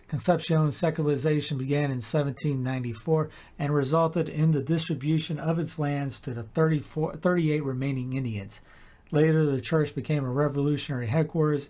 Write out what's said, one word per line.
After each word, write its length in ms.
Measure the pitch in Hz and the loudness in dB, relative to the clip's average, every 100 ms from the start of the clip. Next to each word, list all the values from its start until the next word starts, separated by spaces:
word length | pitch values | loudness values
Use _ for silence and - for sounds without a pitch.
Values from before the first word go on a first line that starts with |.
| - | -8
Concepcion's 680 | 139 - 170 - 160 151 - | 0 2 2 2 2 2 2
secularization 840 | 165 160 147 139 151 151 143 139 | 0 0 0 0 2 0 0 -4
began 320 | 135 143 143 | -2 0 0
in 100 | 127 | -2
seventeen 600 | 110 156 143 127 151 135 | -2 0 0 -2 -2 -2
ninety-four 680 | 127 131 120 110 - 156 156 - - - | -2 -2 -4 -6 0 0 0 -6 -18 -6
and 160 | 143 | 0
resulted 520 | 147 131 160 165 170 160 | 0 2 2 2 0 -2
in 240 | 151 160 | 2 2
the 100 | 151 | 2
distribution 760 | 120 160 160 139 147 160 160 147 | 2 -2 0 -2 0 0 0 -4
of 200 | 156 165 | -2 -2
its 200 | 160 - | -2 -2
lands 400 | 143 143 139 - | -2 -2 -4 -6
to 120 | - | -8
the 120 | 120 | -8
thirty-four, 720 | 110 - 160 151 - 156 160 156 | -6 2 2 2 -2 -4 -4 -2
thirty-eight 460 | 180 180 156 151 | 0 2 2 0
remaining 520 | 139 127 135 135 127 | -2 -2 -2 -2 -4
Indians. 480 | 131 127 104 98 - - - - - - | -4 -2 -4 -8 -12 -20 -20 -20 -20 -4
Later, 340 | 147 160 156 | 2 4 4
the 160 | 151 135 | 4 0
church 340 | - 160 147 | 0 0 0
became 300 | - 120 151 | -2 -2 0
a 60 | 131 | 0
revolutionary 800 | 131 151 139 143 143 - 127 117 | 0 0 2 0 0 -2 -4 0
headquarters 600 | 151 160 165 151 147 - | 0 0 2 2 0 -4